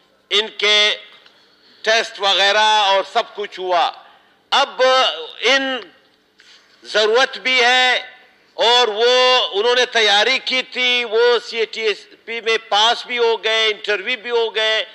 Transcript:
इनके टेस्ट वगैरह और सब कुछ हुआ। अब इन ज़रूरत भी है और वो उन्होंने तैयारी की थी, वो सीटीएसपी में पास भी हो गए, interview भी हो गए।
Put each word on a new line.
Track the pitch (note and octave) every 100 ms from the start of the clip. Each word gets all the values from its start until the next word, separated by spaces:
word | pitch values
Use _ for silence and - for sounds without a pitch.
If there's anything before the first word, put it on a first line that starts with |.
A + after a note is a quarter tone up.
| _ _ _
इनके | G3 G#3+ - G#3 G#3 G#3 F#3 - - - _ _ _ _ _
टेस्ट | - A3+ G3+ -
वगैरह | G3 F#3 G3 G#3
और | G#3+ G#3+ G3+ G3
सब | F#3 A#3 A3
कुछ | - G3+ -
हुआ। | F#3 F3 C#3+ - - _ _ _ _
अब | A#3 C#4 - C4 C4 A3 D#3 D3+ -
इन | G#3+ C4+ C4+ B3+ F3 _ _ _ _ _ _ - _ _
ज़रूरत | - G#3 A3 A3+ C4 G#3
भी | F#3+ B3+
है | A#3+ B3+ B3+ A#3+ - - _ _ _ -
और | G#3 A#3+ A#3+
वो | G#3 A#3+ B3+ B3+ B3+ F#3
उन्होंने | F#3+ A#3 B3 A#3+
तैयारी | A#3 G#3+ G3+ A3 C4
की | - B3+
थी, | - A#3+ B3 B3
वो | A#3+ A3 A#3+ A#3
सीटीएसपी | - A3+ G#3+ G#3+ A3 F#3+ - - - A3+
में | A3 A3
पास | - G3+ A3 A#3+ F#3+
भी | A#3+
हो | A3+ A3+
गए, | A3 A3 A3
interview | G#3 - G3+ G3+ B3
भी | A3
हो | A#3 A3+
गए। | G#3 A3 A3 F3